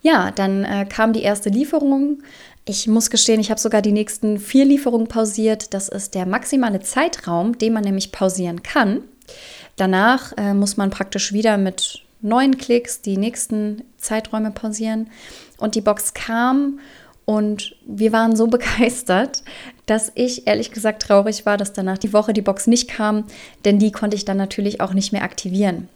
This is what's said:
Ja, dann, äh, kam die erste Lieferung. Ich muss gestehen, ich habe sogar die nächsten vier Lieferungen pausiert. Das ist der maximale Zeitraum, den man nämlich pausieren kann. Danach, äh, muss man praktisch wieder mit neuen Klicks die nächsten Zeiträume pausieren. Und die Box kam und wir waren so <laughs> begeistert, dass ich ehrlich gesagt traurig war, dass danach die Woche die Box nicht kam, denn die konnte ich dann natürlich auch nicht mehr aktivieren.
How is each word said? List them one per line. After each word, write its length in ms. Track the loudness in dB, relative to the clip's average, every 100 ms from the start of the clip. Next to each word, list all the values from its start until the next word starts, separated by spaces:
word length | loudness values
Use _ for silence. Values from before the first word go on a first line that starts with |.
Ja, 300 | 4 4 2
dann, 340 | 0 0 0
äh, 220 | -2 -2 -4
kam 240 | 0 2
die 100 | 2
erste 280 | 0 0 0
Lieferung. 720 | 0 0 0 2 2 0 -2 -8 -20 -20 -18
Ich 220 | -8 -6 2
muss 240 | 2 2
gestehen, 300 | 2 4 2
ich 100 | 2
habe 100 | -2
sogar 220 | 2 2
die 100 | 2
nächsten 460 | 0 -2 -2 -2 -2
vier 260 | 2 4
Lieferungen 440 | 6 4 2 0 0
pausiert. 680 | 0 -2 0 0 0 -4
Das 140 | -6 -6
ist 260 | -8 -6
der 120 | -4 -2
maximale 540 | -4 0 0 2 0
Zeitraum, 800 | -2 -2 -2 -2 -4 0 0 0
den 140 | 0
man 100 | 0
nämlich 300 | 0 -2 -4
pausieren 500 | -2 -2 0 -4 -6
kann. 400 | -4 0 2 0 -6 _ -20 -20 -20 -20 -20
Danach, 580 | -2 0 4 4 2 -2 -4
äh, 180 | 0
muss 220 | 2 0 0
man 140 | -2
praktisch 420 | -2 -6 -4 -2
wieder 260 | 0 2 2
mit 440 | 0 -2 -8 -8 _ _
neuen 380 | 0 2 4 2
Klicks 440 | 2 0 0 -8
die 140 | -4 -2
nächsten 680 | -2 -4 -6 -4 -4 -6 -14 _
Zeiträume 520 | -4 -4 -4 -4 -4
pausieren. 600 | -4 -8 -4 -4 -4 -6 -12 -20 -20 -20 _
Und 160 | -4
die 60 | 0
Box 340 | 0 -2 -4
kam 640 | -8 -4 0 2 2 0 -6 -14 -20 -20 _
und 520 | -2 0 0 -2 -8 -14
wir 280 | -14 0 2
waren 240 | 4 2 4
so 100 | 4
<laughs> 20 |
begeistert, 920 | 2 0 0 0 0 0 0 0 -4 -12 -20 -20 -18 -2
dass 240 | -2 -2
ich 320 | -2 -2 -2 0
ehrlich 240 | 0 -2
gesagt 300 | -2 -4 -2
traurig 440 | 4 4 4 -2 -2
war, 100 | 0
dass 160 | -2
danach 260 | -4 -4 -2
die 140 | 0
Woche 200 | 2 2
die 100 | 0
Box 240 | 0 0 2
nicht 220 | 2 0
kam, 360 | -4 -2 -2 -4 -14 -20 -2
denn 140 | 2 4
die 140 | 4
konnte 240 | 2 -4 -2
ich 80 |
dann 120 | -2 -2
natürlich 440 | -2 -2 -4 -2
auch 140 | -2
nicht 180 | 0 0
mehr 100 | -4
aktivieren. 680 | -4 -8 -4 0 0 0 -8